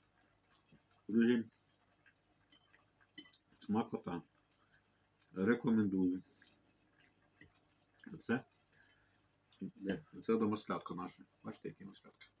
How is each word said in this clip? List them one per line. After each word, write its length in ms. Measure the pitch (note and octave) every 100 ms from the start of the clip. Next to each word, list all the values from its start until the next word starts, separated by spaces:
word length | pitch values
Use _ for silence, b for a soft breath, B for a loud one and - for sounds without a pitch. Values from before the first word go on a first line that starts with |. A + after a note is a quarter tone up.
| _ _ _ _ _ _ _ - _ _ -
Друзі, 360 | A2 A#2 A#2+ A2 - _ _ _ _ _ _ _ _ _ _ _ _ _ _ _ - - - _ _ -
смакота. 560 | G#2+ A2+ - - F2 - _ _ _ _ _ _ _ _ _ _
Рекомендую. 880 | F#2 G2 A#2+ B2 A2 G#2 F#2+ F#2 F#2 - _ - _ _ _ _ _ _ _ _ _ - _ _ _ _ _ - D#3+ -
Це, 180 | B2+ - _ _ b b b b b _ _ _ _ F#2+ - F#2+ F2+ - - -
це 100 | A2+
до 120 | G#2+
маслятка 460 | G#2 - F#2+ -
наша. 280 | F2+ F2+ - - _
Бачите, 260 | - - E2
які 160 | -
маслятка. 420 | G2 - - - - _